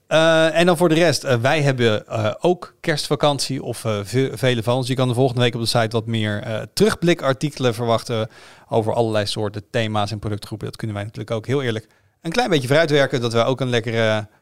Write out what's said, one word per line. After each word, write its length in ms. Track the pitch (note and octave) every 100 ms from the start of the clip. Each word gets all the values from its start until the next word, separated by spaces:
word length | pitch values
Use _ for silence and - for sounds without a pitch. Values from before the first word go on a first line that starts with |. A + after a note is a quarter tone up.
| -
Eh, 520 | D#3 E3 D#3+ D#3+ D#3
en 80 | F3
dan 100 | E3
voor 120 | F3+
de 60 |
rest, 300 | D#3 E3+ -
eh, 120 | C#3 B2
wij 260 | C3 D#3
hebben, 440 | C#3+ B2+ A#2 G#2+ -
eh, 260 | A#2+ G#2+ -
ook 340 | E3+ F3+ - _
kerstvakantie, 840 | - D3+ - C#3+ D3 C#3 - C3+
of, 220 | - A2+
eh, 140 | A2+ G#2
ve-, 260 | G2 A#2+ C3+
vele 280 | - B2+ A#2+
van 140 | G#2+ B2+
ons. 100 | B2
Je 60 |
kan 140 | C3 B2+
de 60 |
volgende 260 | A#2+ C3 A#2+
week 120 | B2
op 60 | A#2+
de 60 | A2+
site 220 | A#2+ A2+ A2+
wat 100 | A2
meer, 360 | A2+ G#2+ G#2
eh, 200 | - A2 A2+
terugblikartikelen 1000 | - G#3+ - E3+ E3+ C#3 C3 D3+ - B2+
verwachten 540 | A2 A#2+ - - A2+ A2 - - - -
over 240 | A2+ A2
allerlei 320 | - A2+ G#2+ G2+
soorten 360 | A2+ G#2 A2 -
thema's 400 | A#2+ A2 G#2+ G#2
en 80 | G#2+
productgroepen. 480 | G#2+ G#2 - G#2+ A2
Dat 100 | -
kunnen 200 | A2 G2+
wij 80 |
natuurlijk 320 | G#2 A2 A2 A2+
ook 100 | A2
heel 160 | C#3
eerlijk 240 | B2+ G#2+ - _ _ _
een 100 | E3
klein 180 | A3 B3
beetje 180 | D#3+ A#2+
vooruitwerken, 520 | D3 E3 C#3+ C3+ C#3
dat 120 | A#2
we 100 | A#2
ook 160 | A#2 C3
een 100 | B2+
lekkere 580 | A#2+ A#2 A2+ A2+ G#2+ G#2 _